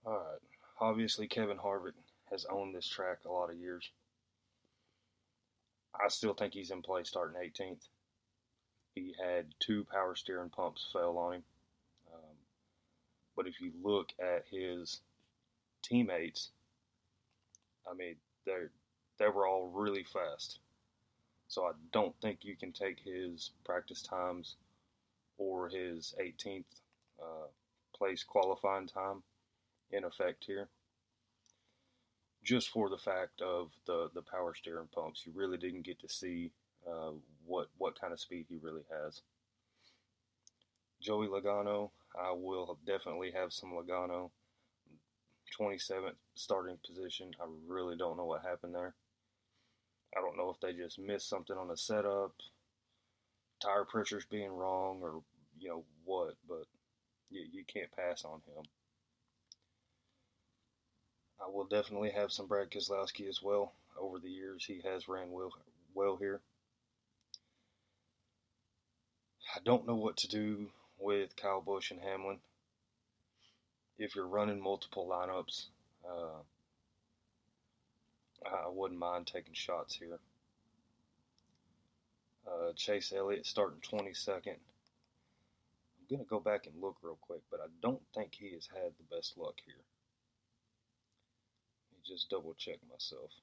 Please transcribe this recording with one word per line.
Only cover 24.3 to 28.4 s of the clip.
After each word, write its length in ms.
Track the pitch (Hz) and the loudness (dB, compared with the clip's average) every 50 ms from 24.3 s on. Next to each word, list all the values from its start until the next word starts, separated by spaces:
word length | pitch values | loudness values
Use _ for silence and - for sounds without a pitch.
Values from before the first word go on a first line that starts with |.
| 90 90 82 - - _ _ _ _ _ _ _ _ _ _ _ _ _ _ _ _ _ | 0 -2 -6 -10 -14 _ _ _ _ _ _ _ _ _ _ _ _ _ _ _ _ _
or 300 | 101 95 92 90 90 85 | -2 0 0 0 0 0
his 480 | 92 95 92 90 85 82 80 - - - | 0 -2 -2 -2 -2 -4 -6 -6 -2 -2
eighteenth, 600 | 95 90 82 - - 107 98 95 87 _ - - _ _ _ _ _ _ _ - | -2 -4 -4 -6 -6 -6 -6 -6 -8 _ -16 -20 _ _ _ _ _ _ _ -12
uh, 280 | - 82 80 80 78 71 - _ _ _ _ _ _ _ _ | -10 -8 -8 -8 -8 -10 -12 _ _ _ _ _ _ _ _
place 300 | - 104 98 95 87 - | 0 0 2 2 0 -6
qualifying 640 | - - 104 | 4 6 6